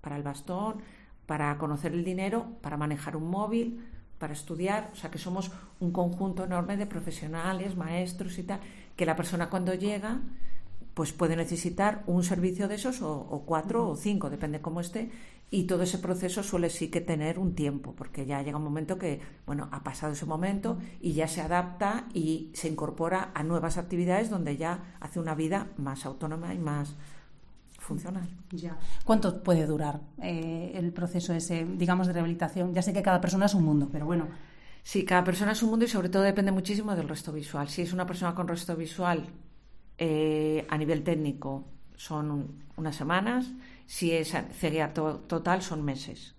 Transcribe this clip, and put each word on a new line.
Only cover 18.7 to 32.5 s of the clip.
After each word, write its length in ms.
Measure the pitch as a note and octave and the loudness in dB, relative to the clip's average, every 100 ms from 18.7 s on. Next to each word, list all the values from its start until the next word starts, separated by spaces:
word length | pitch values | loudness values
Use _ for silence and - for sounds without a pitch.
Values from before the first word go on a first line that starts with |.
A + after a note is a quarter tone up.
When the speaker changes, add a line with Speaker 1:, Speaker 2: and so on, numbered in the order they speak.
| D3+ D#3 F#3 | -2 -2 -2
Speaker 1:
que, 220 | F#3 C#3+ - - - | -2 -4 -6 -14 -6
bueno, 220 | C#3+ C#3 | -6 -4
ha 100 | C#3 | -8
pasado 300 | C#3+ B2+ D3+ | -8 -6 -4
ese 120 | D3 - | -4 -4
momento 520 | D#3 F#3 G3+ A3+ F3 - - | -2 0 0 -2 -2 -6 -4
y 100 | E3+ | -2
ya 160 | D3+ D#3 | 0 0
se 140 | F3+ | -2
adapta 680 | D#3+ F3 F3+ - G3+ A#3 B3 | 0 0 0 0 0 0 -4
y 380 | - D#3 D#3+ - | -2 0 0 -4
se 160 | - E3 | -6 -4
incorpora 640 | D#3 D3+ - E3 F#3 - | -2 -2 -2 0 0 -2
a 100 | - | -4
nuevas 340 | D3+ E3+ E3 D#3+ | 0 2 2 0
actividades 520 | F3 F3 F3 F#3 A3+ | 0 0 4 4 2
donde 260 | G3+ D3+ C#3+ | 0 0 0
ya 400 | D#3+ F3 - - | -2 -2 -6 -12
hace 180 | D#3+ F3+ | -8 -4
una 160 | D#3+ D#3 | -2 0
vida 320 | D#3+ G3 - - | 2 0 -2 -6
más 280 | C#3 C3+ C#3+ | -6 -4 -6
autónoma 480 | C3+ D#3 D#3+ E3+ | -6 -4 -4 -4
y 40 | F3+ | -2
más 380 | D#3+ D3 D3 - - - - - - - - - | -2 0 -2 -6 -14 -14 -16 -20 -20 -20 -20 -16
funcional. 500 | - G3 F3 F#3+ F3 - - | -8 -6 -4 -6 -6 -10 -10
Speaker 2:
Ya. 260 | E3+ E3 E3 - - | -8 -6 2 6 8
¿Cuánto 400 | - A3 F#3+ F3 | 8 6 6 2
puede 220 | - E3+ D#3 | 6 6 6
durar, 340 | D3+ D3+ D3 - - | 2 0 -2 -8 -8
eh, 500 | F3+ E3 D#3+ E3 F3+ F#3+ | -4 -2 -2 -4 -4 -2
el 180 | F3 | -2
proceso 400 | E3+ F3 F3 F3 | -2 -2 -2 0
ese, 320 | E3 E3+ E3+ E3 | -2 0 -2 0
digamos, 420 | F3+ F3 F3+ F3+ | 0 4 6 4
de 60 | |
rehabilitación? 600 | F3 E3+ E3+ E3 | 2 0 2 0